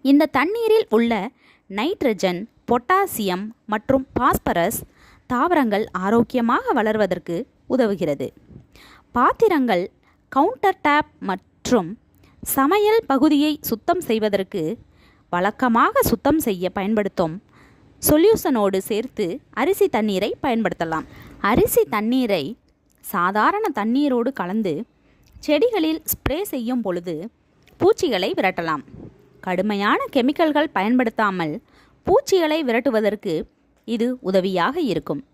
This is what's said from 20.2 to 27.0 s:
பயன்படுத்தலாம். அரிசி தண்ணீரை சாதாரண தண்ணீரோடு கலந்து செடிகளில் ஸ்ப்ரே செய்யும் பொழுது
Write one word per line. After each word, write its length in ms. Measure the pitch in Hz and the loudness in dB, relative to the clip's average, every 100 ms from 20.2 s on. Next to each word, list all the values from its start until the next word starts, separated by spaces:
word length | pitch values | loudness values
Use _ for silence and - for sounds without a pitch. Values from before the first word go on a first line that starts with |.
| 202 - | -2 -4
பயன்படுத்தலாம். 640 | 285 226 196 - 170 160 - - - - 196 | -2 0 -2 -4 -4 -4 -6 -18 -20 -4 0
அரிசி 320 | 262 427 494 370 | 2 4 2 2
தண்ணீரை 480 | 220 214 262 240 185 139 233 _ _ _ _ | -2 0 0 2 0 -2 -10 _ _ _ _
சாதாரண 600 | - 190 175 208 254 392 440 269 | -8 -2 0 2 2 2 -2 -2
தண்ணீரோடு 500 | 214 254 294 247 240 269 | 0 2 2 2 -2 -4
கலந்து 340 | 180 214 196 151 233 _ _ _ _ - | -4 -2 -2 -4 -8 _ _ _ _ -12
செடிகளில் 540 | - 302 480 415 311 320 - | 0 2 2 2 -2 -4 -6
ஸ்ப்ரே 260 | - - 330 403 | -6 -4 -4 -6
செய்யும் 300 | 277 226 247 | -6 -4 -4
பொழுது 300 | 208 175 | -4 -6